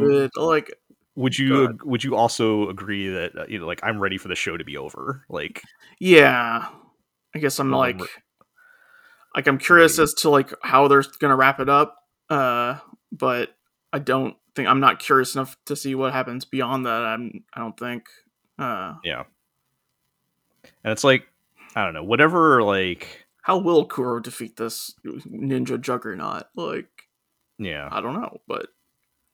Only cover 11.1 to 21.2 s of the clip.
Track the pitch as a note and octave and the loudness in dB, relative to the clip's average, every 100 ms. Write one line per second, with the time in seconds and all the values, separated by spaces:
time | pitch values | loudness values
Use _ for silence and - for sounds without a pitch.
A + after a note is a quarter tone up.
11.1 | - D3 C3 C3 C3+ C3+ C#3+ D3 - _ | -2 0 4 4 2 2 2 2 -4 _
12.1 | _ - D3 C3 A#2+ A#2+ C#3+ - - _ | _ -4 -2 0 0 -2 -6 -14 -20 _
13.1 | - C3 A#2+ - _ _ _ _ C#3+ C3 | -4 -2 -2 -4 _ _ _ _ -6 0
14.1 | C3 B2+ - _ - A2 C3+ C3+ - - | 0 -2 -8 _ -2 2 4 4 2 2
15.1 | C3+ B2+ C3+ C3 - - C#3+ C3+ C3 C3 | 2 2 -4 -8 -10 -10 -8 -6 -4 -2
16.1 | C3 B2+ B2 - C3 B2 C3 B2 A2+ A2+ | -4 -6 -10 -8 -6 -4 -4 -4 -4 -4
17.1 | A2+ A#2 - - A#2 A2+ G#2+ B2 A#2+ - | -6 -10 -14 -16 -12 -12 -10 -10 -10 -14
18.1 | _ _ _ _ - C3 G2+ F#2 - E2+ | _ _ _ _ -10 -8 -8 -10 -10 -8
19.1 | B1+ - _ _ _ _ _ _ _ _ | -8 -12 _ _ _ _ _ _ _ _
20.1 | _ _ _ _ _ _ _ A2 A2 C#3 | _ _ _ _ _ _ _ -6 2 4
21.1 | C3 | 4